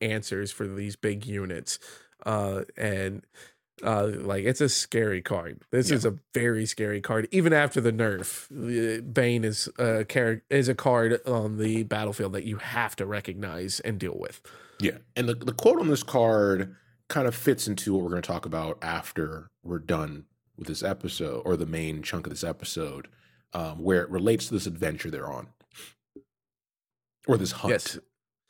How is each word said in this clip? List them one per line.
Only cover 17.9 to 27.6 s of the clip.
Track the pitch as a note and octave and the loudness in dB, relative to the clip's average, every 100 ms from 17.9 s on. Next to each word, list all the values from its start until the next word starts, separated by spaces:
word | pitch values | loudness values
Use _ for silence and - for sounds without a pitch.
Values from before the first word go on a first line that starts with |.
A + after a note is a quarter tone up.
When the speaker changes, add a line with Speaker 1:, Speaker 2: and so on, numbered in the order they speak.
Speaker 2:
what | F#2+ | 0
we're | F2 | 0
gonna | F2 | -2
talk | E2+ E2+ E2 | -2 -6 -4
about | D#2+ D#2+ D#2 | -4 -4 -4
after | E2 E2 - E2+ D#2 D#2+ D2 _ | -4 -4 -4 -4 -4 -6 -14 _
we're | - E2+ | -6 -4
done | D#2+ D#2+ D2+ D2 - _ _ - | 0 0 -2 -8 -16 _ _ -12
with | D#2+ | -8
this | D2+ | -4
episode, | F#2+ F#2+ E2+ - D#2 B1 | -2 -2 -4 -4 -4 -4
or | E2+ E2 | 0 0
the | D#2+ | 0
main | D#2+ D#2 D#2 | -4 -4 -4
chunk | D2+ F2 - | -6 -6 -6
of | |
this | F2+ | -6
episode, | E2+ D#2 - E2 D2+ C#2 - _ _ _ _ | -6 -6 -6 -6 -6 -8 -14 _ _ _ _
um, | F2 D#2+ D#2 | -6 -6 -2
where | F2 F2+ | 4 4
it | F2 | 4
relates | F2+ G#2 A2+ - | 2 4 4 2
to | |
this | G#2 F#2 | -2 -2
adventure | E2 E2 D#2 E2 | -2 -4 -4 -6
they're | C#2+ C#2 | -8 -8
on. | B1+ - _ _ - - _ _ - - _ _ _ _ _ _ _ _ _ - | -8 -12 _ _ -20 -20 _ _ -20 -20 _ _ _ _ _ _ _ _ _ 2
Or | A#2 | 2
this | F#2 | 2
hunt. | - | -2